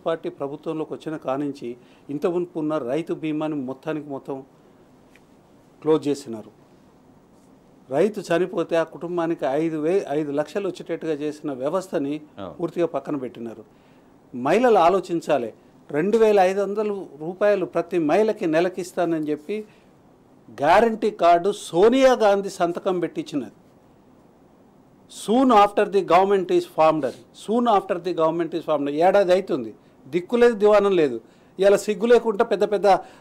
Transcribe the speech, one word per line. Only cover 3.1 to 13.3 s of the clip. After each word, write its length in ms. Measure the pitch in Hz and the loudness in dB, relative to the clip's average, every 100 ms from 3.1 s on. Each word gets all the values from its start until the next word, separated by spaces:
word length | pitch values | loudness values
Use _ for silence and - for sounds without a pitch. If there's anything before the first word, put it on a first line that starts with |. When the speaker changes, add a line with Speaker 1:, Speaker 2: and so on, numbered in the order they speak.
Speaker 1:
బీమాని 420 | 165 156 151 156 151 | -8 -6 -6 -6 -6
మొత్తానికి 540 | 127 131 160 156 147 | -8 -10 -10 -10 -10
మొత్తం 340 | 135 143 135 135 _ _ _ _ _ _ _ _ _ _ _ _ _ | -12 -10 -12 -14 _ _ _ _ _ _ _ _ _ _ _ _ _
క్లోజ్ 260 | 151 156 139 | 0 0 0
చేసినారు. 440 | 139 - 113 104 - _ _ _ _ _ _ _ _ _ _ _ _ - | -4 -8 -14 -16 -20 _ _ _ _ _ _ _ _ _ _ _ _ -4
రైతు 280 | 135 208 214 | 0 0 -2
చనిపోతే 560 | 170 170 180 175 160 165 | -4 -2 -2 -4 -2 -2
ఆ 80 | |
కుటుంబానికి 640 | 156 151 170 175 165 165 147 | -2 -8 -8 -4 -4 -4 -2
ఐదు 320 | 143 165 156 | -2 -2 -2
వే-, 280 | 156 196 - | -2 -2 -2
ఐదు 220 | 147 147 | -4 -4
లక్షలు 360 | 143 151 202 190 | -4 -6 -6 -6
వచ్చేటట్టుగా 460 | - 170 165 160 | -8 -10 -8 -6
చేసిన 380 | 143 151 147 151 | -6 -6 -8 -10
వ్యవస్థని 720 | 127 135 185 185 165 139 151 151 - 92 | -6 -4 -4 -4 -6 -4 -6 -12 -16 -14
Speaker 2:
Oh. 60 | |
Speaker 1:
పూర్తిగా 360 | - 165 175 165 | -10 -8 -4 -4
పక్కన 280 | 143 - 147 | -4 -8 -8
పెట్టినారు. 480 | 123 | -10